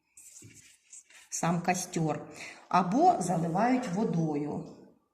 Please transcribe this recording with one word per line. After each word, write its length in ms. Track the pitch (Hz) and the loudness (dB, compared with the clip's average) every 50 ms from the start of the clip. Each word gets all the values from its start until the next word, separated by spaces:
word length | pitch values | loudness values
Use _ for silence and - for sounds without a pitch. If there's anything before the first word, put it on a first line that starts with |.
| _ _ _ - - - - - - - - - - - - _ _ - - - - _ - - - - | _ _ _ -20 -20 -20 -20 -20 -20 -20 -20 -20 -20 -20 -20 _ _ -20 -20 -20 -20 _ -20 -20 -16 -12
сам 320 | - - - 165 180 170 | -8 -2 0 0 0 0
костер, 640 | - 180 180 180 - - - 170 160 151 147 - - - - - - - - - - - | 0 0 0 -2 -2 -4 -2 -2 0 0 -2 -4 -8 -14 -16 -16 -16 -16 -18 -18 -6 0
або 460 | - 180 175 175 202 269 349 370 - - | 2 2 2 4 4 6 6 6 6 4
заливають 680 | 180 180 180 165 165 165 160 196 226 247 262 - - | 2 -2 0 0 0 0 0 2 2 2 2 0 0
водою. 800 | 185 175 202 226 180 165 165 160 156 143 143 147 147 - - - - - - - - _ _ _ _ | -2 -2 -2 0 0 0 0 0 0 -2 -2 -4 -4 -6 -8 -8 -10 -14 -20 -20 -20 _ _ _ _